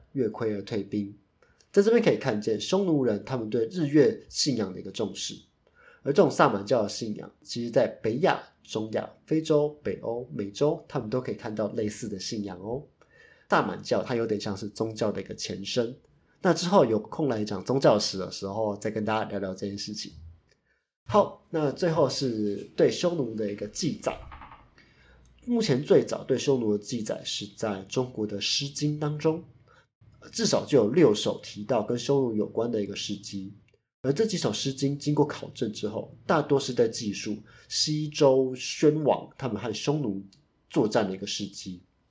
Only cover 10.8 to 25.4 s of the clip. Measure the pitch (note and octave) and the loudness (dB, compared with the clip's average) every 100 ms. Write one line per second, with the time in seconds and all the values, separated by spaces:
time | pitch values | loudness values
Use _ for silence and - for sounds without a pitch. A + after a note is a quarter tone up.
10.8 | - C#3+ G#2+ B2+ B2+ G#2 A2+ G#2+ G#2 A#2 | -6 -6 -4 -4 -4 -8 -8 -4 -4 -2
11.8 | G#2+ - A2 F#2+ - A2+ G2+ F2+ G2+ C3+ | -4 -6 -10 -8 -8 -6 -8 -10 -8 -8
12.8 | - _ _ _ - _ - E3+ G#2 F2 | -10 _ _ _ -20 _ 0 2 2 -4
13.8 | - G#2+ F#2 A#2+ A2 G#2 G#2+ G2 G#2 - | -2 -2 0 -2 0 -2 -4 -6 -8 -6
14.8 | A2 A2 G#2+ G2 - - - F#2+ G2 B2 | -6 -2 -2 -2 -8 -10 -8 -8 -4 -2
15.8 | A#2 C3+ _ _ _ _ F#3 D#3+ F3 G3 | -2 -6 _ _ _ _ 2 2 4 4
16.8 | B2 G#2+ - - C#3+ A2+ G#2 G2 F#2 C3+ | 6 2 -2 -4 -2 0 -2 -6 -2 4
17.8 | C#3+ G#2 - F#2+ F2+ - G2 G#2 G#2+ G2+ | 6 4 2 -4 -8 -6 -6 -2 -4 -2
18.8 | A2 A2 G#2+ A2 G#2 G2+ F#2+ F#2 G2+ G2+ | -4 -4 -2 -2 -2 -6 -6 -6 -8 -8
19.8 | - G#2 - - - - _ _ _ _ | -10 -10 -12 -16 -20 -20 _ _ _ _
20.8 | _ _ - G#3 - - _ D#3+ D3 C3 | _ _ 2 2 2 -2 _ -2 0 0
21.8 | F3 D#3+ C3 - C3+ G#2+ G#2 G2+ - - | 0 4 2 2 -2 0 -2 -2 -8 2
22.8 | D3+ A2 F3+ E3+ A#2 G#2+ G#2 G2+ G#2 - | 2 4 -2 0 -4 -4 -6 -6 -8 -4
23.8 | D#3+ G#2 - - - - - - _ _ | -4 -2 -4 -6 -14 -18 -20 -20 _ _
24.8 | _ _ _ _ _ _ | _ _ _ _ _ _